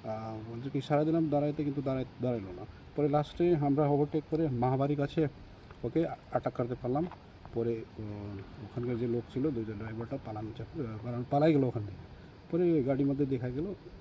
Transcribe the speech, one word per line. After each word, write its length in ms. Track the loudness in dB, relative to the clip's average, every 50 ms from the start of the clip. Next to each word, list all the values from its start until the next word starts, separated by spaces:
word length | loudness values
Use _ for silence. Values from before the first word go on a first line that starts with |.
| -6
আহ, 500 | -6 -6 -4 -4 -6 -6 -8 -8 -8 -8
ওদেরকে 240 | -6 -6 -2 -2
ইশারা 260 | -2 0 2 2 4 4
দিলাম 260 | 4 4 2 2 4
দাঁড়াইতে, 340 | 2 2 2 2 0 0 -2
কিন্তু 180 | -2 -2 -2
দাঁড়াই-, 400 | -2 0 -2 -2 -2 -6 -6 -4
দাঁড়াইলো 260 | -2 0 0 -2 -4 -8 -10 -10
না। 60 | -12 -14 -14 -18 -18 -8 -2
পরে 140 | 0 2 4
লাস্টে 460 | 4 4 2 0 0 2 4 4 6
আমরা 320 | 4 4 4 6 6 6
ওভারটেক 360 | 6 6 4 4 4 2 -2 -2 0
করে 160 | 0 2 2 2
মাহাবাড়ির 480 | 2 2 2 2 4 4 2 2 2
কাছে 300 | 0 0 0 2 2 2 2 0 -6 -18 -18 -18 -20 -18 -20 -14 -6 -6
ওকে 240 | 0 2 2 0 0 -2 -8 -12 -2
আটক 220 | -2 0 0 0 -2
করতে 220 | -2 -2 -2 -2 -4
পারলাম। 260 | -2 0 0 0 0 -2 -6 -12 -18 -20 -20 -18 -16 -6 -2
পরে, 280 | 0 0 0 0 -2 -4 -10 -10 -10
উম, 380 | -8 -8 -8 -8 -8 -8 -10 -10 -12 -14 -14 -14 -14
ওখানকার 360 | -10 -6 -4 -2 -2 -2 0
যে 80 | 0
লোক 160 | 0 0 -2 -2 -4 -4
ছিল, 160 | 0 0 0
দুইজন 240 | 0 -2 -4 -4 -6
ড্রাইভারটা 440 | -8 -8 -8 -6 -8 -6 -6 -6 -8 -6
পালানো 260 | -8 -8 -6 -6 -8 -8
চা-, 220 | -10 -10 -10 -6 -6
আহ, 260 | -6 -6 -6 -8 -6
পালান-, 180 | -6 -4 -4 -2 2
পালাই 240 | 4 6 6 6 6
গেল 100 | 6 4
ওখান 200 | 4 2 -2 -4
থেকে। 340 | -4 -8 -12 -14 -16 -16 -18 -18 -18 -20 -20 -10 -4
পরে 320 | 0 2 4 4 4 4 4
গাড়ির 240 | 2 2 2 4
মধ্যে 180 | 2 4 2 2
দেখা 240 | 2 2 0 -2 -2
গেল 160 | -2 -4 -4 -4 -6 -10 -12 -18 -16 -8